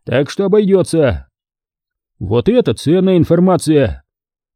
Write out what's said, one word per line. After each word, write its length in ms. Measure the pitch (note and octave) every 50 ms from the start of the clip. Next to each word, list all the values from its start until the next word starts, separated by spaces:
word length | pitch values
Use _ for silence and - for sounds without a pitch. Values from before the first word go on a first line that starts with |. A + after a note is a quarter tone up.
| -
так 260 | - A2 C3+ D3 -
что 160 | - - G3+
обойдётся". 840 | F#3+ G#3 G#3+ G#3+ F#3 G3 F#3 D#3+ - E3 D#3+ D3 A#2+ E2+ C#2 - _ _ _ _ _ _ _ _ _ _ _ _ _ _ _ _ _ _ -
Вот 300 | G#2+ G2+ A#2 A#2+ - F#3+
это 260 | A#3+ B3 - C3+ A2
ценная 440 | - - C#3 E3+ F#3 F#3 F#3 F#3+ E3+
информация. 880 | C#3 - E3+ E3+ F3+ F#3+ F3+ D3+ - D3+ D#3 C#3+ C3 F#2+ D2 - _ _ _ _ _ _ _ _ _ _ _